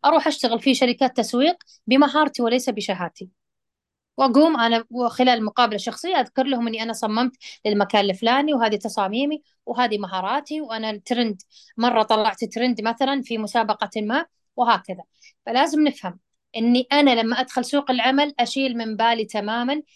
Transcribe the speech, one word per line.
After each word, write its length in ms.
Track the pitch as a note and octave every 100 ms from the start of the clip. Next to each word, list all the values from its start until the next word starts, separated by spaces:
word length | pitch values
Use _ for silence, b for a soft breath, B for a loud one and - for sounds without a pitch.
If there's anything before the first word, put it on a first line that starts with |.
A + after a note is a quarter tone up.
أروح 220 | C#4 D#4 D#4
أشتغل 340 | D4 B3 A3+
في 140 | C4+
شركات 420 | B3+ B3 A#3+ B3+ B3+
تسويق 400 | A3+ A#3+ D4 F4+ _ b -
بمهارتي 560 | C4 C#4+ C#4+ D4 -
وليس 280 | A#3 B3 B3
بشهادتي، 600 | G#3 F#3+ F#3 F3 - F#3 _ _ _ _ _ _ _ _ -
وأقوم 400 | C4 A#3+ D#4+ D4
أنا 240 | A#3 A#3 A3+
وخلال 540 | A#3+ A#3+ - B3+ A#3+
مقابلة 340 | G#3+ - A#3 G#3
شخصية 380 | - - E4+ F4
أذكر 280 | B3 - C4+
لهم 200 | B3+ A#3
إني 140 | A3
أنا 100 | A3+
صممت 400 | A3 A3 G#3+ B3+ - B B G#3+
للمكان 380 | G#3 G3+ G#3+
الفلاني، 500 | G3+ F#3 A3+ B3+ D4+
وهذه 220 | C#4 A3+ G#3
تصاميمي 680 | G#3+ - F#3+ A3 C#4+ D4+ _ _ -
وهذه 320 | A3+ B3 G#3
مهاراتي، 640 | F#3+ F#3 F#3+ C4 D4 D4+
وأنا 300 | C#4 A3 A3
الترند، 520 | G#3 - A#3+ A#3 F#3+ - b b b
مرة 260 | A#3 A3+
طلعت 420 | A3 A3 G#3+ F#3+
ترند 360 | F#3 A3 B3+ A3+
مثلًا 400 | G#3+ A#3 C4+ C#4
في 160 | B3+ A3+
مسابقة 520 | G#3+ A#3 A3 G#3 G3+ A3
ما، 300 | G#3+ C4 E4+ _ _ -
وهكذا. 460 | A#3+ G3+ - F#3 - _ b b -
فلازم 380 | A#3+ D4+ D4+
نفهم 340 | D4+ - F#3 F3 _ _ _ A3+
إني 300 | A3+ B3 B3+
أنا 180 | C#4+ C#4+ A#3
لما 200 | A3+ A3+
أدخل 240 | C4 -
سوق 260 | A#3+ C#4+ C#4
العمل 440 | B3+ A#3 C#4 D4 C#4+
أشيل 360 | C4 C#4 C4+ A#3
من 200 | A3 G#3+
بالي 280 | A3+ A#3
تمامًا 580 | A3 G#3+ G#3 A#3 B3 D4+ -